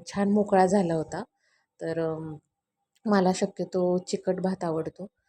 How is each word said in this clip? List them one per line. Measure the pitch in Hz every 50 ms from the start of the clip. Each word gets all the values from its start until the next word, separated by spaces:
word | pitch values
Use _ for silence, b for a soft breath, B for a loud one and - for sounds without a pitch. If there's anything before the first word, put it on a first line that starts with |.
| 175
छान | - - 202 202 202
मोकळा | 202 208 202 208 202 185 185
झाला | 180 196 208 185 165 165
होता. | 160 151 - - 175 233 _ _ _ _ _ _ _ _ _ _ -
तर, | 170 165 160 165 165 160 160
अ, | 160 160 156 151 151 _ _ _ _ _ _ _ _ _ _ _ _ -
मला | 220 208 196 180 185 185
शक्यतो | - 208 190 - - 180 180 - 185 180 180 180
चिकट | 180 180 - - 190 - 185 185
भात | 185 175 185 185 - 180
आवडतो, | 170 156 160 160 156 - - 185 - _ _ _